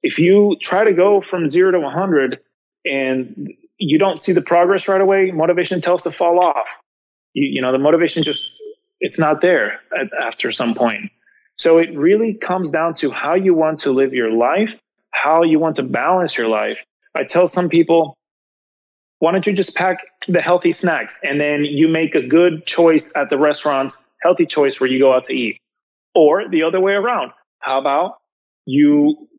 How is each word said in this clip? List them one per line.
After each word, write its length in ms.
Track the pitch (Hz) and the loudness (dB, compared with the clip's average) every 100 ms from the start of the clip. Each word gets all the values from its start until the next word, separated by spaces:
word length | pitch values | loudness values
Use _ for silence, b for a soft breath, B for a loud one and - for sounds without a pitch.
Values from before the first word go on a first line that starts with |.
If 160 | - - | -4 0
you 380 | 175 202 208 175 | 4 4 4 0
try 220 | - 185 | -2 0
to 100 | 220 | 2
go 280 | 175 196 202 | 4 4 2
from 260 | - 180 156 | 0 -4 -2
zero 240 | 165 190 | 2 2
to 80 | 180 | 2
a 100 | 139 | -2
hundred 500 | 151 190 151 131 131 _ _ _ _ - | -4 0 0 0 -4 _ _ _ _ -6
and 680 | 135 131 131 123 - 143 - _ - | -4 -2 -4 -6 -12 -14 -16 _ -8
you 200 | 165 151 | 0 2
don't 200 | 190 170 | 2 -2
see 140 | - | -2
the 100 | 175 | 0
progress 460 | - 170 175 190 202 | 2 2 4 2 0
right 140 | 190 | 2
away, 300 | 196 196 190 | 2 2 0
motivation 500 | 160 165 175 160 180 | 0 0 0 -2 -4
tends 220 | 175 175 | -2 -2
to 80 | 165 | -2
fall 280 | - 170 175 | -2 2 4
off. 280 | 180 139 - - _ _ _ _ _ | 2 0 -6 -12 _ _ _ _ _
You, 160 | 131 139 135 | -6 -4 -2
you 60 | |
know, 100 | 127 | -2
the 80 | 131 | 0
motivation 440 | 147 165 165 165 | 2 2 2 0
just, 240 | 151 - - - - - _ _ | -2 -4 -10 -16 -20 -20 _ _
it's 200 | - - | -8 -2
not 220 | 156 151 | -2 0
there 380 | 175 156 101 - _ 156 | 2 2 0 -6 _ -8
at, 80 | 127 151 | -8 -8
after 300 | 120 - 117 | -8 -6 -8
some 240 | 113 120 110 | -4 -4 -2
point. 360 | 120 107 104 _ _ _ _ - | -2 -2 -10 _ _ _ _ -2
So 200 | 165 165 | 2 2
it 180 | 165 139 | 2 0
really 380 | 165 214 226 214 | 2 2 0 -4
comes 360 | - 185 160 | -6 -4 -4
down 240 | 156 170 156 | -4 -4 -4
to 160 | 143 | -6
how 220 | - 143 | -4 -4
you 200 | 180 190 | 0 2
want 260 | 165 156 151 | 2 2 -2
to 100 | 143 | -2
live 220 | 131 135 | 0 0
your 180 | 127 113 | 0 -2
life, 420 | 113 123 180 220 - _ _ _ | 0 0 0 -2 -6 _ _ _
how 320 | - 143 160 | -4 0 2
you 160 | 170 156 | 4 2
want 160 | 160 156 | 0 -2
to 60 | |
balance 540 | 127 117 147 185 170 - | -4 -4 0 0 -2 -2
your 100 | 113 | -2
life. 300 | 107 107 110 - _ _ | -2 -4 -8 -14 _ _
I 100 | - | -8
tell 220 | 135 170 180 | -2 0 0
some 240 | 185 175 | 0 0
people, 460 | 170 160 165 156 - _ _ _ _ _ _ _ _ _ _ | 2 2 2 0 -6 _ _ _ _ _ _ _ _ _ _
"Why 120 | 160 | -2
don't 140 | 190 208 | 0 0
you 80 | |
just 220 | 190 180 - | -2 -4 -4
pack 220 | 185 175 - _ - | -4 -4 -10 _ -4
the 140 | 175 | -2
healthy 300 | 160 180 170 | 0 0 0
snacks 500 | 165 180 143 110 - | -2 -2 -2 -6 -8
and 160 | 156 147 | -6 -2
then 240 | 147 147 147 | -2 -2 -2
you 220 | 143 160 | 0 0
make 280 | 160 156 151 | 0 -2 -2
a 100 | 123 | 2
good 400 | 165 175 160 - | 2 2 0 -4
choice 500 | - 165 156 - 151 | 2 4 2 0 -6
at 140 | 135 | -2
the 80 | 139 | 0
restaurants, 720 | 151 143 151 135 135 - - _ | 0 0 -2 -2 -4 -8 -16 _
healthy 240 | 175 180 160 | 0 2 0
choice 340 | 156 139 - | 0 0 0
where 100 | 127 | -2
you 80 | 131 | 2
go 160 | 135 | 4
out 120 | 127 131 | 2 0
to 80 | |
eat?" 240 | 131 113 - _ _ _ _ _ 175 | -4 -6 -8 _ _ _ _ _ 2
Or 320 | 151 185 196 | 4 4 0
the 140 | 160 | -2
other 160 | 160 185 | 0 0
way 140 | 190 | 0
around, 380 | 202 233 220 127 - _ _ | 0 0 -4 -6 -12 _ _
how 200 | 135 135 | -4 -2
about 380 | 139 143 185 - _ _ _ _ - | 0 0 -2 -6 _ _ _ _ -2
you 640 | 139 147 147 147 151 - | 2 4 6 2 0 -8